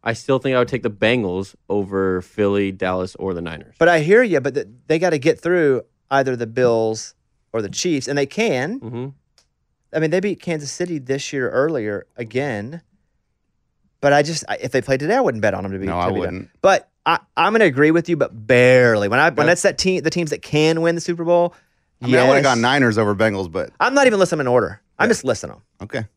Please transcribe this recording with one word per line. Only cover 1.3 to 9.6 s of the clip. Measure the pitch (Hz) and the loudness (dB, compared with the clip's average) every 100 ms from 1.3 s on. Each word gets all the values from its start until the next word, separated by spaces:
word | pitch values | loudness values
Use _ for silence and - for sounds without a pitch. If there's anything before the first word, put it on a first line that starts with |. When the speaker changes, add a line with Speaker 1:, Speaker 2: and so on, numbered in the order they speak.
| 90 95 _ _ | -4 -8 _ _
Speaker 1:
over | 101 95 95 95 90 | -4 -2 -2 0 -2
Philly, | 92 - 101 101 101 | -6 -2 0 0 -2
Dallas, | 95 92 92 92 - | -4 -4 -4 -6 -8
or | 95 | -8
the | 87 | -6
Niners. | 85 78 - _ | -8 -12 -18 _
Speaker 2:
But | 165 | 2
I | 165 | 2
hear | 151 214 | 4 4
you, | 240 156 | 4 0
but | 135 | -2
th-, | 131 104 113 _ | -6 -8 -16 _
they | 156 | 0
gotta | 180 151 | 0 2
get | 143 - | 0 0
through | 170 180 151 127 - _ _ | 0 2 2 0 -4 _ _
either | 139 131 123 | 0 0 -4
the | 113 | -6
Bills | 113 123 113 110 110 - _ _ _ _ | 0 2 2 0 -4 -12 _ _ _ _
or | 113 | -8
the | 98 | -6
Chiefs, | 98 185 147 127 | -6 -4 -4 -4
and | 143 | -4
they | 139 | -4
can. | - 226 131 143 262 | -2 -2 -2 -4 -8
Speaker 1:
Mm-hmm. | 113 120 131 139 _ _ _ _ | -10 -10 -12 -14 _ _ _ _